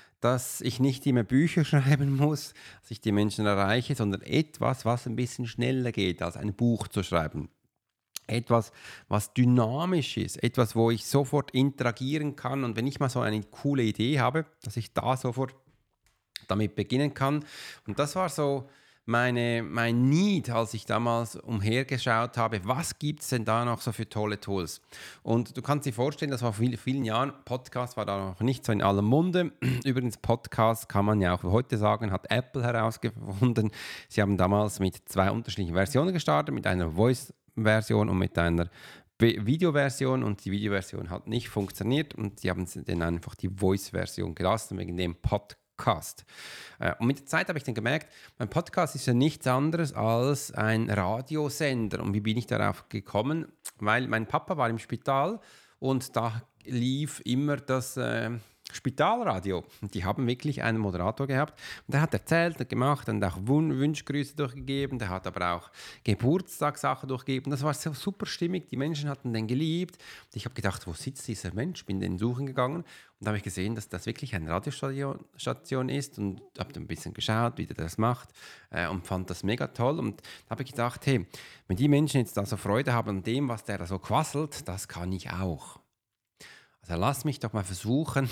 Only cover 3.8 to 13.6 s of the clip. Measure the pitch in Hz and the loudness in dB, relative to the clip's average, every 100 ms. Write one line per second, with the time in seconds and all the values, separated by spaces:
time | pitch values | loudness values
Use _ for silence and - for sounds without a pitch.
3.8 | 120 135 104 95 - 147 156 - 117 131 | 0 0 0 -2 0 2 2 0 0 0
4.8 | 117 123 123 113 123 - 117 - 120 131 | 0 0 -2 -4 -4 -4 -6 -2 0 2
5.8 | 120 107 92 85 87 - 95 95 120 113 | 0 0 0 0 -4 -4 -4 2 2 2
6.8 | - 104 90 87 78 76 71 _ _ _ | 0 -2 0 0 0 -4 -8 _ _ _
7.8 | _ _ _ - - 120 - 117 107 - | _ _ _ -14 -4 -2 4 4 4 -6
8.8 | - - - 107 - - 123 123 113 135 | -18 -16 -2 -2 0 4 6 6 4 2
9.8 | 180 180 127 110 - - 120 - 117 113 | 0 0 0 -4 -4 -2 0 2 2 4
10.8 | 117 117 - 139 135 147 - 131 139 135 | 4 2 2 2 2 0 0 2 2 2
11.8 | 120 113 131 151 147 139 127 135 123 110 | -2 -2 -2 -2 -2 -4 -4 -2 -2 -2
12.8 | 131 - 135 123 110 107 - - | -2 0 -2 0 0 -2 -4 -4